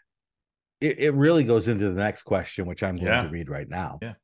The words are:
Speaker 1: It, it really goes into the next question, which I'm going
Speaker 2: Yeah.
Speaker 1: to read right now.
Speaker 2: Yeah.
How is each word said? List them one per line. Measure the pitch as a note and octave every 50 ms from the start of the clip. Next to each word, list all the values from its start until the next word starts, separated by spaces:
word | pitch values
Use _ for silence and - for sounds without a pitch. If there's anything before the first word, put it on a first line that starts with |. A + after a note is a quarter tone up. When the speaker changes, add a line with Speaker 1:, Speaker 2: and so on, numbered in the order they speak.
| _ _ _ _ _ _ _ _ _ _ _ _ _ _ _ -
Speaker 1:
It, | C#3+ D#3 C3 -
it | C3+ D3+ C#3
really | C#3 C#3 D#3 E3+ D#3+ C3+
goes | A2+ A#2 A2+ G2+ A#2
into | A#2 G2 G2+ G2+
the | F2+ F#2
next | G2+ G#2+ G2+ - -
question, | - G#2 F#2+ F2+ - - - F#2+
which | F2 F2+ - G#2
I'm | F#2+ F2+
going | F2+ F2+ F#2+
Speaker 2:
Yeah. | A2 B2 A#2+
Speaker 1:
to | D2+
read | D#2 E2+ E2 C#2
right | C#2+ C#2 C#2+ C2+
now. | - F2+ F#2 - - D#2
Speaker 2:
Yeah. | - A2+ G#2+ -